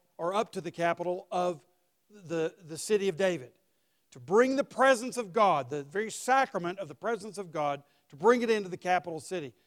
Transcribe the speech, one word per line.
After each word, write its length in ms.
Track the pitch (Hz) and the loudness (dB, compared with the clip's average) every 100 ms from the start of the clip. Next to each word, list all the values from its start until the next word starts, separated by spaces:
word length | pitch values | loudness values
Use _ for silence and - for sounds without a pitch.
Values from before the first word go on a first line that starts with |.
| _ - | _ -6
or 160 | 170 | -2
up 180 | 202 226 | -2 -2
to 80 | 190 | -6
the 100 | 165 | -10
capital 560 | 165 170 170 175 180 196 | -2 0 0 -2 -6 -4
of 280 | 180 180 160 _ _ _ _ _ 208 165 | -2 -2 -4 _ _ _ _ _ -20 -6
the, 260 | 165 165 185 160 | -2 -2 -6 -14
the 100 | 156 | -12
city 300 | - 214 196 | 0 2 2
of 80 | 160 | 2
David. 340 | 190 165 120 _ _ _ _ _ _ | 0 0 -8 _ _ _ _ _ _
To 100 | 135 | -20
bring 360 | 123 208 262 269 | 2 4 4 2
the 80 | |
presence 520 | 277 - 262 247 254 247 | -2 4 4 4 0 -6
of 160 | 202 | -4
God, 380 | 170 202 151 127 | 2 4 4 -2
the 140 | 147 | -8
very 260 | 139 190 220 | -6 -6 -6
sacrament 680 | - - 269 262 190 170 190 | -6 2 2 2 -2 -6 -8
of 100 | 147 | -12
the 60 | |
presence 440 | 143 214 226 214 185 | -8 -6 -6 -8 -12
of 120 | 180 | -8
God, 320 | 151 147 143 - _ _ | -4 -2 -4 -10 _ _
to 60 | 139 | 2
bring 260 | 202 247 | 4 4
it 80 | 226 | 4
into 180 | 220 185 | 0 -2
the 80 | 175 | -6
capital 440 | 180 180 175 160 | 0 0 0 -10
city. 340 | - 185 135 - | -8 -8 -8 -14